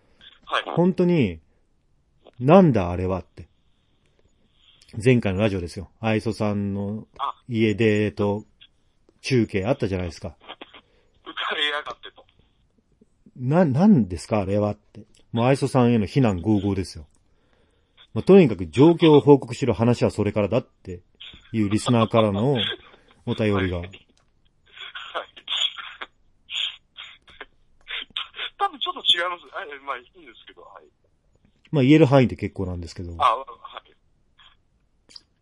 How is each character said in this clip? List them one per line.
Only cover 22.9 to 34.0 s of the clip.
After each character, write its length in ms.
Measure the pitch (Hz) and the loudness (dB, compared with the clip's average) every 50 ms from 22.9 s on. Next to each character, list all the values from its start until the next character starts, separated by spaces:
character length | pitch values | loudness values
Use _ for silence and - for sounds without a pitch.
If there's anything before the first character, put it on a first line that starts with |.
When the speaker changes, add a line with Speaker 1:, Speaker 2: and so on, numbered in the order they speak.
| - _ _ _ _ _ _ | -20 _ _ _ _ _ _
Speaker 2:
お 80 | 123 113 | -6 -4
便 140 | - 113 107 101 98 | -2 0 0 0 0
り 120 | 95 90 | -2 -2
が。 100 | 90 87 | -4 -6
Speaker 1:
は 40 | 87 | -8
い。 20 | 92 | -12
は 0 | |
い。 40 | - - _ _ _ _ _ _ _ _ _ _ _ _ _ _ _ - - - - - - - - - - - _ - - - - - - - - - - - - - - - _ _ _ _ _ _ _ _ - - - - - - _ _ _ - - - - _ _ - - - - - _ _ _ _ _ _ _ - - - - - _ - - - - - - - - - | -16 -20 _ _ _ _ _ _ _ _ _ _ _ _ _ _ _ -20 -20 -18 -18 -18 -18 -12 -12 -12 -12 -12 _ -20 -12 -10 -6 -6 -4 -6 -6 -10 -16 -18 -18 -18 -20 -20 _ _ _ _ _ _ _ _ -8 -8 -6 -8 -8 -14 _ _ _ -20 -20 -20 -20 _ _ -20 -20 -20 -20 -20 _ _ _ _ _ _ _ -14 -14 -14 -14 -12 _ -12 -12 -12 -12 -14 -14 -14 -6 -6
多 120 | 403 403 | -6 -6
分 100 | 302 247 | -4 -8
ち 80 | - 359 | -8 -8
ょ 40 | |
っ 20 | - | -8
と 60 | 269 | -4
違 200 | - - - 175 | -2 -2 0 0
い 20 | 170 180 | -2 -6
ま 80 | 175 175 | -8 -10
す。 60 | - 131 139 | -14 -18 -16
あ、 320 | 165 196 151 143 139 139 | -16 -14 -14 -16 -16 -12
ま 80 | 139 131 | -12 -12
あ 40 | 120 | -12
い 40 | 123 _ _ | -12 _ _
い 40 | 185 | -20
ん 40 | 160 | -20
で 60 | 123 107 - | -20 -20 -20
す 60 | - - | -20 -20
け 60 | 95 | -20
ど、 80 | 90 | -20
は 180 | 82 - 98 90 | -20 -20 -20 -20
い。 40 | 76 71 _ _ _ _ _ _ _ _ _ _ _ _ _ _ _ _ | -20 _ _ _ _ _ _ _ _ _ _ _ _ _ _ _ _ _
Speaker 2:
ま 100 | - 147 | -2 0
あ 20 | 127 | 4
言 80 | 131 151 | 4 6
え 40 | 160 | 6
る 60 | 160 | 6
範 180 | 123 139 139 127 | 6 6 4 4
囲 40 | 107 | 4
で 80 | - - | 0 -6
結 160 | 107 98 - | -8 -10 -8
構 100 | - 95 | -8 -8
な 80 | 90 90 | -8 -8
ん 60 | 87 | -10
で 60 | 85 80 | -12 -14
す 80 | - | -14
け 80 | 95 90 | -14 -14
ど。 100 | 87 85 82 | -14 -8 -2
Speaker 1:
あ、 160 | - 123 113 127 | -2 0 0 -2
は 80 | 135 - 117 - - - - - - | -8 -16 -20 -20 -20 -20 -20 -20 -20
い。 80 | _ _ _ | _ _ _